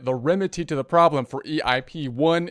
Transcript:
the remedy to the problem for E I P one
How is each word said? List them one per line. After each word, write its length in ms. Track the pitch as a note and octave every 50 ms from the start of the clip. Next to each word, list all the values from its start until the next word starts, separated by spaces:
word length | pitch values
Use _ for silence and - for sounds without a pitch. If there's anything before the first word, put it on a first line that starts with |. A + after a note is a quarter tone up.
the 120 | B2+ B2+ C3
remedy 520 | B2 A#2+ D3+ F3+ G3 G3 F#3 - F3 E3+
to 100 | - D#3
the 80 | C3+ C3
problem 420 | - E3+ E3+ E3+ E3 D3+ C#3 A#2+
for 160 | - - C3+ -
E 160 | - D#3 D3+ -
I 160 | B2 B2+ C3
P 300 | C3 - - E3 C#3+ B2+
one 400 | A#2 B2+ D3+ E3 E3+ E3+ F3 F3